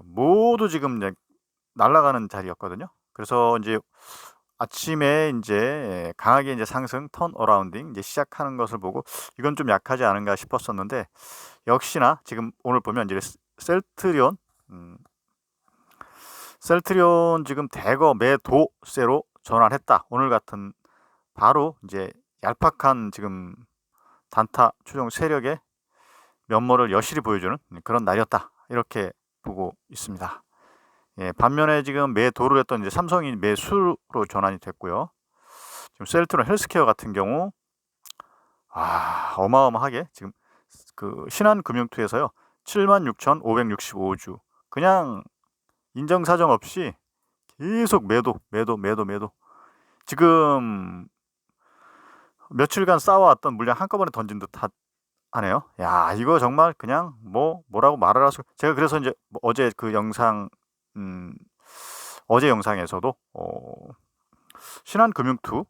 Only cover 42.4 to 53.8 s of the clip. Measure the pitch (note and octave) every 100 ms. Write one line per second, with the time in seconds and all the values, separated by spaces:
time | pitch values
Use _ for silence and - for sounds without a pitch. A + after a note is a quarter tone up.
42.4 | _ _ - G#3 G3 G3+ D3+ A2 - D3+
43.4 | - A2+ A#2 G2+ - G2+ F#2+ F#2+ - -
44.4 | _ _ _ - F3 F#3+ D3+ G#2 - _
45.4 | _ _ _ _ _ B2 D3 F3+ E3 F3
46.4 | E3+ A#2 - - D3+ - _ _ _ _
47.4 | _ - D#3 A3 A#3 G3+ G2+ A2+ B2 G#2
48.4 | _ G#2 A2+ A2 G2 A2 G2+ G2+ G#2 _
49.4 | _ _ _ _ _ _ - C#3 E3+ E3
50.4 | D3+ C#3 A#2+ G2+ F#2 F2+ F2 _ _ _
51.4 | _ _ _ _ _ _ _ _ _ _
52.4 | - B2+ D3 - F#3 E3+ - G3 F#3 C3
53.4 | D3+ A2+ A#2+ A#2+